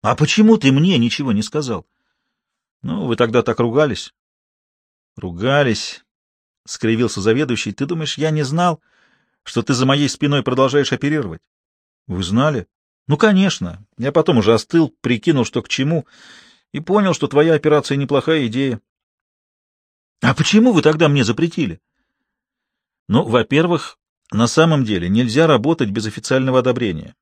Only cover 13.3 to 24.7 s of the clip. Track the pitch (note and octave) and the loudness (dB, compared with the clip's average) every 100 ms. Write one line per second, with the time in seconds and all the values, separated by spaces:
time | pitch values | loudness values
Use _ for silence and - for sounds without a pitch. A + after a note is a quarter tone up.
13.3 | F#3+ G3 - F2 F2 - _ B2+ D#3+ D#3+ | 4 2 -2 -8 -12 -20 _ -2 0 2
14.3 | C3+ G2+ A2+ - E3 D3+ _ - A#2+ E3+ | 2 4 2 2 0 0 _ -4 -2 0
15.3 | D3 A2+ B2+ - - C#3 E3 - _ - | 0 0 -4 -6 -4 -2 -2 -6 _ -20
16.3 | - _ _ _ D3 D#3 G3+ G3 - C#3+ | -20 _ _ _ -12 -2 0 2 0 0
17.3 | D3 D#3+ D#3 D3+ D3+ - C#3+ C#3+ C#3+ - | 2 4 2 2 0 0 -4 0 -2 0
18.3 | D#3+ B2 A#2 C#3 A#2 _ _ _ _ _ | -2 -2 -2 -4 -4 _ _ _ _ _
19.3 | _ _ _ _ _ _ _ _ _ B2+ | _ _ _ _ _ _ _ _ _ -2
20.3 | B2 D#3+ G#3 B3 F#3 D#3 D#3 D#3+ C#3+ A2 | 0 2 4 4 4 2 2 2 2 0
21.3 | A2 E3 F3 B2+ D#2+ _ _ _ _ _ | 0 -2 -2 -6 -6 _ _ _ _ _
22.3 | _ _ _ _ _ _ _ - G#2 - | _ _ _ _ _ _ _ -2 0 2
23.3 | A#2 A2 C#3 E3+ E3+ - - _ _ _ | 2 2 2 2 0 -4 -18 _ _ _
24.3 | G2+ B2+ - E3 | 0 0 4 4